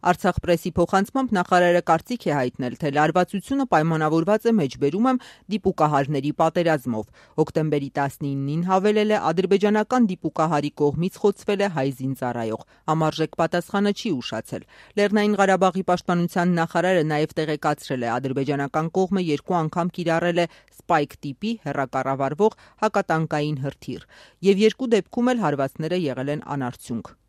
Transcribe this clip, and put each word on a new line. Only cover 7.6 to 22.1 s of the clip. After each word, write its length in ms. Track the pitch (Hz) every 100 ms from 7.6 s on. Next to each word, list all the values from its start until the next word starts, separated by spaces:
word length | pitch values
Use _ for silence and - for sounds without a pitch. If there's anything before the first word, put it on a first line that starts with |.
| 156 147 139
տասնիննին 760 | 147 143 - 143 139 139 151 175
հավելել 460 | 190 196 214 208
է. 60 | 214
«Ադրբեջանական 880 | 143 165 180 196 208 214 214 254 226
դիպուկահարի 640 | 185 160 - 160 151 147
կողմից 480 | - 147 139 175 -
խոցվել 400 | 208 202 - 202
է 80 | 202
հայ 180 | 156 135 131
զինծառայող։ 640 | 131 135 127 120 113 107 - _ -
Համարժեք 480 | 156 160 147 156 -
պատասխանը 540 | 165 175 - 202 202
չի 160 | 202 233
ուշացել»։ 560 | 143 - - - - - - - -
Լեռնային 400 | 208 208 208 208
Ղարաբաղի 460 | 196 185 190 180 185
պաշտպանության 720 | 180 - 175 175 - 175 175
նախարարը 460 | 165 175 175 185 156
նաև 320 | 151 151 -
տեղեկացրել 640 | 160 151 156 147 - 135
է. 80 | 117
«Ադրբեջանական 800 | 117 135 135 139 139 139 156 160
կողմը 300 | 185 185 196
երկու 380 | 180 147 - 180
անգամ 260 | 156 180 175
կիրառել 500 | - 170 165 175 170
է 80 | 170 - _
Spike 480 | _ _ 165 147 -
տիպի 300 | 147 139 208 226
հեռակառավարվող 920 | - 143 131 - 131